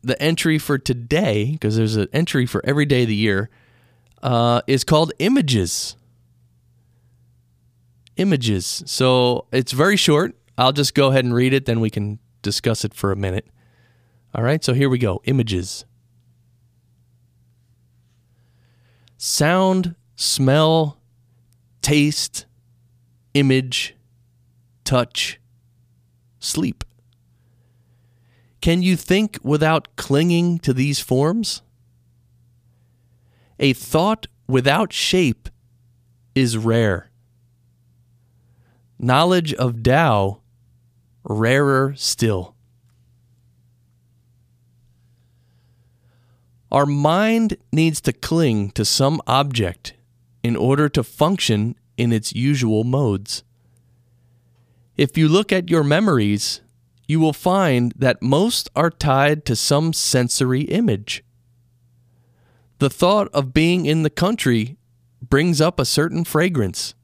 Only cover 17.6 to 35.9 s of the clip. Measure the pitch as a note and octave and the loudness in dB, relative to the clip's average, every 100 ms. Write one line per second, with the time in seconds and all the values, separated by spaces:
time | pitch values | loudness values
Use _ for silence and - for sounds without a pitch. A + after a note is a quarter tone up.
17.6 | _ _ _ _ _ _ _ _ _ _ | _ _ _ _ _ _ _ _ _ _
18.6 | _ _ _ _ _ _ - - D3+ F#3 | _ _ _ _ _ _ -6 -2 0 2
19.6 | F#3+ F#3+ F3+ E3+ _ - - - C3 D3 | 2 0 -2 -10 _ -8 -6 0 2 2
20.6 | D#3 D#3+ D3+ - _ _ _ _ _ _ | 4 2 0 -6 _ _ _ _ _ _
21.6 | _ _ - D3 D3 D3+ - - - _ | _ _ 0 2 2 -2 -8 -10 -18 _
22.6 | _ _ _ _ _ _ _ C#3+ C#3 C3 | _ _ _ _ _ _ _ 0 2 2
23.6 | C3 - - _ _ _ _ _ _ _ | 0 -6 -8 _ _ _ _ _ _ _
24.6 | _ _ - B2+ A#2 - - - _ _ | _ _ -2 0 0 -6 -6 -8 _ _
25.6 | _ _ _ _ _ _ _ _ - D#3 | _ _ _ _ _ _ _ _ -8 -4
26.6 | - - - _ _ _ _ _ _ _ | -4 -8 -16 _ _ _ _ _ _ _
27.6 | _ _ _ _ _ _ _ _ _ _ | _ _ _ _ _ _ _ _ _ _
28.6 | - F3 F3+ F3+ - F#3+ G#3+ - C3 D3 | 0 2 2 0 2 0 0 -4 -2 0
29.6 | D#3 D#3+ - - - C#3 E3+ E3+ F3 E3+ | 2 0 -4 -16 0 2 2 2 0 0
30.6 | - B2+ C#3+ C#3 - B2+ D3+ A3 G#3+ - | -2 0 0 -4 -2 0 0 -2 -6 -8
31.6 | _ _ _ _ _ _ _ _ _ _ | _ _ _ _ _ _ _ _ _ _
32.6 | _ _ _ _ _ _ _ _ _ - | _ _ _ _ _ _ _ _ _ -2
33.6 | C3+ B2 - D#3 F#3+ A3 - _ - C3 | -2 -2 -2 0 0 -2 -8 _ -2 0
34.6 | C3+ D#3 G#3+ - - F#3 D#3 - - _ | 2 0 -2 -4 -2 2 0 -2 -10 _
35.6 | _ _ _ | _ _ _